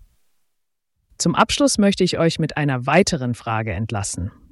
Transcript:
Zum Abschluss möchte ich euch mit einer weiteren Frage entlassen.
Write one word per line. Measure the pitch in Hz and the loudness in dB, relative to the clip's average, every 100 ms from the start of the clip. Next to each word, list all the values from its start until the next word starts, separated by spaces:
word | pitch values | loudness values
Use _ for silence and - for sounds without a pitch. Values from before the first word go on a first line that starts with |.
| - _ _ _ _ _ _ _ _ _ _ - | -20 _ _ _ _ _ _ _ _ _ _ -4
Zum | 170 | -2
Abschluss | - 208 - 285 - | 2 0 2 0 4
möchte | 202 - | 2 2
ich | 180 185 | 0 2
euch | 165 - | 0 0
mit | 156 - | -4 -2
einer | 143 127 127 | -2 -2 2
weiteren | 160 208 160 123 120 | 2 4 0 -2 -4
Frage | - 110 110 | -2 -4 -2
entlassen. | 90 110 104 98 - 92 - - | -4 -4 -4 -4 -6 -8 -10 -20